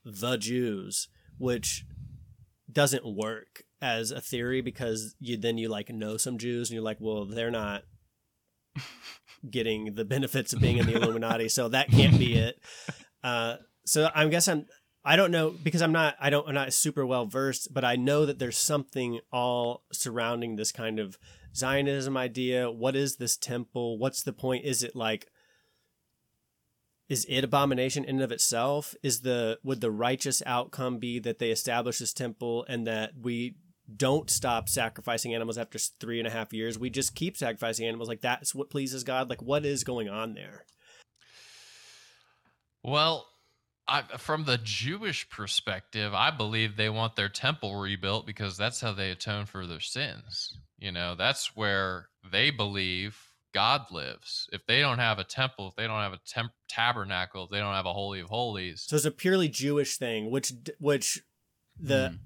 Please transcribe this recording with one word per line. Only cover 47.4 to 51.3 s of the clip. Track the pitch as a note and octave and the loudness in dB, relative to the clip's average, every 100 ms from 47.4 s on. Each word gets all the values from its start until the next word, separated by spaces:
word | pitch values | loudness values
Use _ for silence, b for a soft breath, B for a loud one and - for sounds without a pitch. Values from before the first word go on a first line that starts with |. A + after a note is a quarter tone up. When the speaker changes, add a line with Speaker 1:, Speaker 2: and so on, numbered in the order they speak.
| C3 D3+ G2+ G2+ | -2 0 -4 -4
Speaker 3:
rebuilt | G2 G2 G2 G#2+ - | -4 -2 0 -2 -4
because | G#2 G2+ F#2 | -6 -6 -2
that's | G#2+ - | -2 -2
how | A#2 | -4
they | G2+ F#2+ | -4 -4
atone | F#2 - G#2 G#2 | -4 -4 -4 -6
for | G2 F2+ | -8 -10
their | D#2+ | -8
sins. | - B2+ C#3 A1+ - - - - - _ | -8 -6 -6 -8 -10 -10 -8 -12 -20 _
You | G2 | -8
know, | F2+ F2 F2 | -4 -4 0
that's | A2 | 0